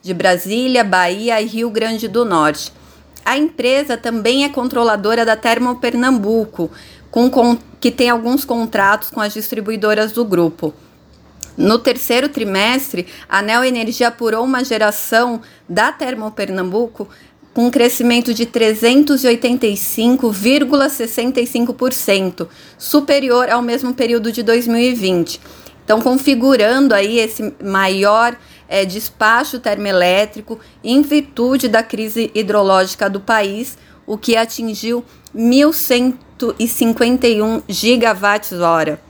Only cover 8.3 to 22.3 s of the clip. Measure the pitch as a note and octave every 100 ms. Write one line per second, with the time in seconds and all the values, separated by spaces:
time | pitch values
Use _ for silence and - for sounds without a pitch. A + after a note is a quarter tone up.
8.3 | C4+ - A#3 A3+ A3 G3 G#3+ - - G#3
9.3 | G#3+ G#3+ A3 G#3 A3 G#3+ G#3+ G#3+ A3 A3+
10.3 | F3 E3+ D#3+ D#3 - - _ _ _ _
11.3 | - - - G3 A#3 B3 B3 - A#3+ C#4+
12.3 | C#4+ G#3+ F#3+ G#3+ B3 C4 F#3 F3+ - -
13.3 | F#3+ G#3 A3+ B3+ B3 A3 A3+ A#3+ A#3 A#3
14.3 | A3 B3 C4 B3+ A3 G#3+ G#3 - A3+ B3
15.3 | A3+ - - _ F3 A#3+ D#4+ C4 B3 A3
16.3 | G#3+ G3+ F#3+ F#3 G3 A#3 - G3+ - -
17.3 | _ _ - A#3+ C4+ A#3+ B3 A#3+ A#3+ A#3+
18.3 | A3+ A#3 A#3 A3 G#3+ A3+ C4 D4 C#4 C4
19.3 | A#3+ B3 B3 A3+ G3+ - - A3+ C4 A#3+
20.3 | G3+ G#3 C#4+ C4 C#4 C#4 C#4+ A3+ - A#3+
21.3 | B3+ A#3+ A#3+ A#3+ - B3+ - - G3 F#3+